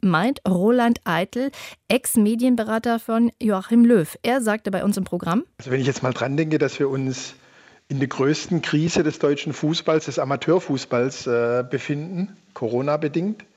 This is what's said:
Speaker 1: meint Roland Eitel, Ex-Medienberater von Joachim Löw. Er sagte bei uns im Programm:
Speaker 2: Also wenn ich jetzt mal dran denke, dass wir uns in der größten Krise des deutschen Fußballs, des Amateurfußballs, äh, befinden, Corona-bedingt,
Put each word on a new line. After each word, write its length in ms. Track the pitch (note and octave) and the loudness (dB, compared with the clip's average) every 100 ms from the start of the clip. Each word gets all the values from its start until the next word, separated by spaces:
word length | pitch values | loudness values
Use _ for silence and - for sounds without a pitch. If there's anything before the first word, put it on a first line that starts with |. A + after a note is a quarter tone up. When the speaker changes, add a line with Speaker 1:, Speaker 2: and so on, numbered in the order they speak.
Speaker 1:
meint 320 | F#3+ D#3+ A3 C#4+ - | 2 2 2 -2 0
Roland 520 | F3+ G3+ B3 A#3 A#3 | 2 4 4 4 0
Eitel, 480 | - E3 F#3+ A#3+ C4+ - - - - | 0 -2 -2 -4 -6 -6 -18 -16 -2
Ex-Medienberater 1080 | B3+ - - G#3 A#3 B3+ A#3+ A3 A3+ A#3+ A#3 | -2 0 2 2 2 2 2 0 -2 -2 -2
von 340 | - A3+ A#3 - | -2 0 0 0
Joachim 460 | G#3+ F#3+ F#3+ A#3 A#3 | 0 0 2 6 8
Löw. 320 | A#3 D3+ - | 6 4 -2
Er 180 | A#3 C4 | 0 0
sagte 300 | A3 G#3+ - | 0 -2 -2
bei 120 | F#3+ | -2
uns 140 | G3+ G3 | -2 -2
im 60 | |
Programm: 400 | F#3 F3+ E3 F#3+ F4 _ | -2 -4 -2 -2 -2 _
Speaker 2:
Also 100 | C3 | -4
wenn 100 | C3 | -2
ich 60 | C3 | 0
jetzt 160 | B2+ | 0
mal 100 | C3 | -2
dran 240 | A#2+ A#2+ C#3+ | -2 -2 0
denke, 220 | D#3 D#3 | 0 2
dass 220 | C#3+ - | 0 0
wir 100 | C#3 | -2
uns 460 | C3+ C3 B2+ - - - - - - - | 0 -4 -6 -10 -16 -20 -20 -20 -20 -8
in 120 | C#3 | -4
der 80 | C3+ | -4
größten 560 | - C3+ D3+ - E3+ | 0 0 0 0 -2
Krise 400 | - D3 E3+ - | 0 0 2 2
des 160 | D3+ D3 | 0 2
deutschen 340 | D3 C#3+ - | 0 0 -4
Fußballs, 520 | C3 D3+ E3 - D#3+ D3 | -4 -2 -2 0 0 0
des 120 | C3+ | -4
Amateurfußballs, 1120 | C3+ C#3 - F3+ - C3+ - B2 C3 - - | -2 -2 2 0 2 -4 -2 0 0 -4 -2
äh, 360 | A#2 A#2 B2 B2+ | 0 2 0 -2
befinden, 680 | C3+ - D3 D#3+ F3+ F#3+ - _ - | -6 -4 -6 -6 -6 -6 -8 _ -8
Corona-bedingt, 880 | A2+ B2 C#3 D3+ D3+ E3 F#3+ A3 - | -4 -2 0 0 0 -2 -4 -6 -12